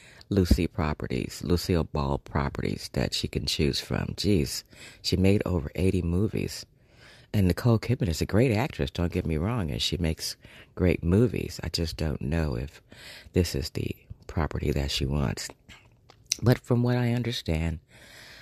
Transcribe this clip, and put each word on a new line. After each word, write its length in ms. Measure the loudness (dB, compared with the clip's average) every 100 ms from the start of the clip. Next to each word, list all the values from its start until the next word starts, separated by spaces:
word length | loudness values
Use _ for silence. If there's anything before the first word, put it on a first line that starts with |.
| -20 -20 0
Lucy 360 | 2 6 4 2
properties, 760 | 0 -2 -2 -4 -4 -6 -8
Lucille 400 | -2 0 2 0
Ball 340 | 0 -2 -2 -2
properties 720 | -2 -2 -2 -2 -4 -6 -6
that 200 | -2 -2
she 140 | -2 -4
can 180 | -4 -4
choose 340 | 0 0 0
from. 340 | -4 -4 -4 -2
Jeez, 480 | 2 2 2 -4 -10 -20 -20 -10
she 140 | -2 4
made 260 | 4 4 2
over 240 | 0 -2 0
eighty 260 | 2 2
movies. 640 | 0 0 0 -2 -4 -8 -14 _ _ -20 -20 -20 _
And 140 | 2 2
Nicole 320 | 4 4 2
Kidman 300 | 2 0 0
is 120 | 0
a 40 | 2
great 260 | 4 4
actress, 400 | 2 -2 -2 -4
don't 200 | 0 0
get 140 | 0 0
me 120 | 0
wrong, 340 | 0 -2 -2
and 100 | -2
she 140 | -2 0
makes 400 | 0 -2 -6 -10 -18 -20 -18 0
great 260 | 2 2
movies. 600 | 4 4 4 0 -6 -6
I 60 | -6
just 260 | -4 -4 -2
don't 260 | -4 -2
know 360 | -2 0 0 -2
if 240 | -8 -12 _ -20 -20 -20 -2
this 240 | 0 2 0
is 140 | -4
the 260 | -4 -6 -8 _ -20 -8
property 440 | -4 -2 -2 -2
that 200 | 0 -2
she 140 | -2 -2
wants. 420 | 0 0 -4 -10 -14 _ -20 _ _ _ -20 _ 2
But 180 | 4 2
from 240 | 2 2
what 140 | 2 2
I 160 | 0
understand, 640 | 0 -2 -4 -2 0 0 -4 -10 -20 -20 -20 -20 -20